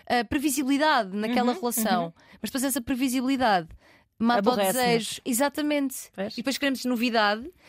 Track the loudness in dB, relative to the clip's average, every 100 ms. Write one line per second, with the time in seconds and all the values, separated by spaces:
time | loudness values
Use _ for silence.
0 | -2 -2 0 -2 0 0 0 2 4 2
1 | 0 -4 0 0 0 0 -2 0 2 0
2 | 0 -8 -20 -12 -6 -2 -2 -2 -2 -2
3 | 0 0 0 0 2 2 -2 -12 _ -20
4 | _ -2 2 2 2 2 2 2 2 2
5 | -2 -8 -4 0 0 0 -2 0 -2 -6
6 | -12 -8 -8 -6 -4 -2 -2 -2 -2 0
7 | 2 2 2 0 -6 -18